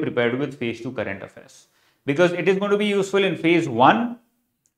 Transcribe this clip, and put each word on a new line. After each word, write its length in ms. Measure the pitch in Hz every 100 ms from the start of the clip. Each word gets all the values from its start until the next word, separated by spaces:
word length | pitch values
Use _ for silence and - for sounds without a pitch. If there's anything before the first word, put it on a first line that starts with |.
prepared 380 | 135 117 120 131
with 180 | 143 -
phase 220 | 117 113
two 80 | 131 113
current 240 | 98 98 -
affairs, 280 | - - - _ _ _ _ 139
because 260 | 143 175 175
it 40 | 170
is 60 | 190
going 120 | 202
to 100 | 202
be 80 | 208
useful 340 | 202 190 196 190
in 80 | 160 165
phase 240 | 170 139 113
one, 200 | 135 220 240 - _ _ _ _ _